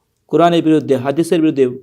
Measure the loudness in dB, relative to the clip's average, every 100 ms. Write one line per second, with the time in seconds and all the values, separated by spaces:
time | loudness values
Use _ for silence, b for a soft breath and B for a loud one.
0 | _ _ _ 0 2 2 2 0 0 -2
1 | -2 -4 -2 0 0 0 -2 -2